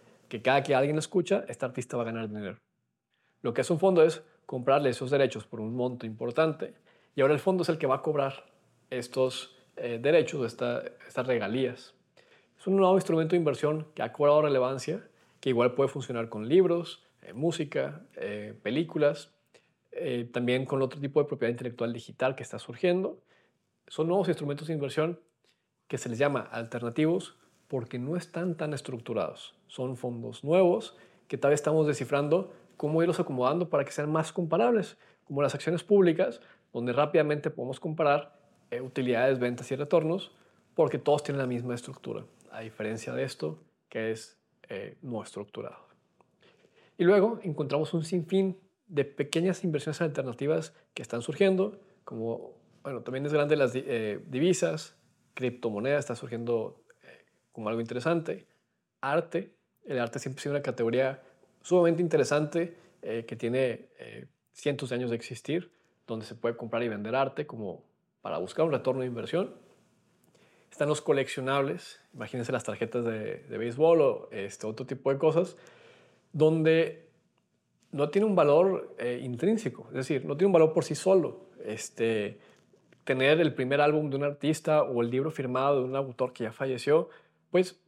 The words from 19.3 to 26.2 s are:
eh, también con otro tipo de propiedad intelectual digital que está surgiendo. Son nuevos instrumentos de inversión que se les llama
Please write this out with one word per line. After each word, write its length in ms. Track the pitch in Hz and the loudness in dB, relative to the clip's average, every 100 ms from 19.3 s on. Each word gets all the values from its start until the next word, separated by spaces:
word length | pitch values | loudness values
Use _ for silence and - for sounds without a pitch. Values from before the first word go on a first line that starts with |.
| _ _ _ _ _ _ | _ _ _ _ _ _
eh, 360 | - 151 120 120 | -8 -4 -4 -4
también 360 | 123 123 127 131 | -2 0 0 0
con 160 | 139 | 0
otro 180 | 131 143 | -2 -2
tipo 220 | 139 151 | -2 0
de 60 | - | 0
propiedad 240 | 131 117 | -2 -2
intelectual 400 | 120 127 117 120 | -2 -8 -6 -6
digital 440 | 117 - - 131 135 | -6 -12 -4 -4 -4
que 60 | |
está 160 | - 113 | -10 -12
surgiendo. 640 | - 117 180 180 190 - _ _ _ _ _ _ _ | -12 -2 0 0 -2 -8 _ _ _ _ _ _ _
Son 200 | - 160 | -4 0
nuevos 220 | 190 185 | 2 0
instrumentos 380 | 160 143 143 156 | -2 -4 -6 -6
de 80 | |
inversión 440 | 156 139 156 160 170 _ _ _ _ _ _ - | -4 -2 0 -2 -4 _ _ _ _ _ _ -10
que 100 | 139 | -8
se 100 | 123 | -6
les 100 | |
llama 220 | 113 | 0